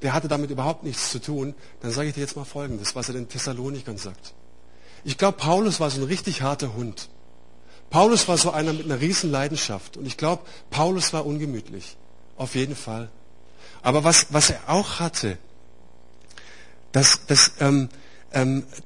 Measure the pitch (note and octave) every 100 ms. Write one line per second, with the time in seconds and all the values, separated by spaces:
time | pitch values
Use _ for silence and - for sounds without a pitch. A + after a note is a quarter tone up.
0 | C#3 C#3 D#3+ D3 C#3+ C3+ C3+ E3 D#3 A#2+
1 | - B2+ - D3 C3+ C#3 - - A#2+ A#2
2 | D3+ C#3 C#3+ - C#3 D3 C#3+ A2+ G#2 C3
3 | A#2+ B2+ A#2+ C3 C#3 B2 C3 C#3 A#2+ G#2
4 | G2+ F2+ - - - - - - - -
5 | - C3 G3 G3 D3+ F3+ G#3+ E3 D#3 C3+
6 | C3+ F#3 - D#3+ C3+ C#3+ C#3 A2 A#2+ -
7 | - - - - - - - - - E3
8 | G#3 A#3 - E3+ E3+ D#3+ D#3+ D#3 D#3+ C3
9 | D3+ F#3+ E3+ C#3 C#3+ D3+ - G2+ - -
10 | C#3 - D#3 F3 - - - - D#3+ F#3
11 | - D#3+ D3 D3 D3 A#2+ G#2+ G2+ - -
12 | - - - - C3 C3 C3+ C#3+ - A2+
13 | A2+ - - - - - - - B2+ C#3+
14 | D#3 E3+ - D3+ D3 B2 - E3 G3+ -
15 | E3+ - A2 F2+ - - - - - -
16 | - - - - - - - - - C3+
17 | C3+ - - C#3 - - C#3 C#3 C3 -
18 | - - - C#3 C3 C3+ C3 -